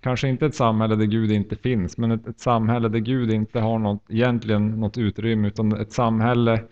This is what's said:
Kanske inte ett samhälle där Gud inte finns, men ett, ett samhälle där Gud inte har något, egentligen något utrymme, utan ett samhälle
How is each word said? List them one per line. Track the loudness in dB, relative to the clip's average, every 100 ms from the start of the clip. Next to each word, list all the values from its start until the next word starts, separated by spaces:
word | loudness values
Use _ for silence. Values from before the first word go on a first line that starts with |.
Kanske | -4 -2 -2
inte | 0 -2
ett |
samhälle | 0 0 2 2 2
där | 2
Gud | 2 2
inte | 0 0 -4
finns, | -2 0 -2 -2
men | -2
ett, | -2 -4
ett | -6
samhälle | 0 2 2 0 0
där | 0
Gud | 0 0 0
inte | 0 0 -2
har | 0 0
något, | 0 -2 _
egentligen | 0 2 0 0 0 0
något | 0 -4 0
utrymme, | -2 -2 -2 0 0
utan | 0 0
ett | 0 -4
samhälle | -2 0 2 2 2 2 2 -2